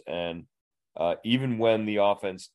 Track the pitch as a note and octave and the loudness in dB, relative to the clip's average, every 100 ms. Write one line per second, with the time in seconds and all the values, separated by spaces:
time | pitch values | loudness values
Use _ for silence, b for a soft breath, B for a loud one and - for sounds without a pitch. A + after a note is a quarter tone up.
0 | - E2 E2+ E2+ - _ _ _ _ - | -10 -6 -6 -8 -14 _ _ _ _ -4
1 | E2 E2+ A2 B2 C3 A2+ A2+ A2 G#2+ G#2 | -2 -2 0 0 0 2 2 2 0 2
2 | G2+ G2+ G2+ F#2 - | 2 2 -4 -8 -10